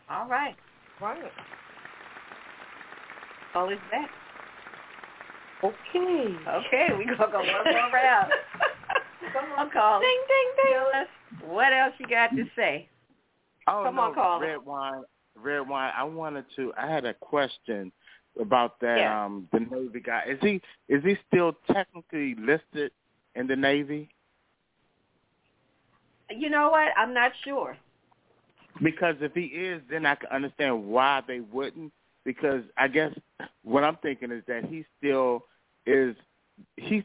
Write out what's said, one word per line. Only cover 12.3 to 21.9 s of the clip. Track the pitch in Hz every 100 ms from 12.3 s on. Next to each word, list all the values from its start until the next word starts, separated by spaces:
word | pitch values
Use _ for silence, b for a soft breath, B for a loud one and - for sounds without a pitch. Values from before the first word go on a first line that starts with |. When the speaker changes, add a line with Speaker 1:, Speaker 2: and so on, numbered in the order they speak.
Speaker 1:
to | 262 - -
say. | 180 147 - _ _ _ _ _ _ _ -
Speaker 3:
Oh, | 202 196
Speaker 1:
Come | -
Speaker 3:
no, |
Speaker 1:
on, | 226
caller. | - 185 170 160
Speaker 3:
Red | 147 139
Wine, | 139 135 135 127 _ _ 107
Red | 131 147 135
Wine, | 139 131 113
I |
wanted | 147 160 156 143 123 -
to, | 123 110
I | 139
had | 156 120
a |
question | - - 147 131 - - 101 92 - b b _ -
about | 104 127 120 -
that, | 120 117
Speaker 1:
Yeah. | 131 107 101
Speaker 3:
um, | 101 87
the | 110
Navy | 117 127 127 120
guy. | 120 113 82
Is | 135
he, | 208 190 - B -
is | 143
he | 180 196 -
still | 180 170 - -
technically | 202 180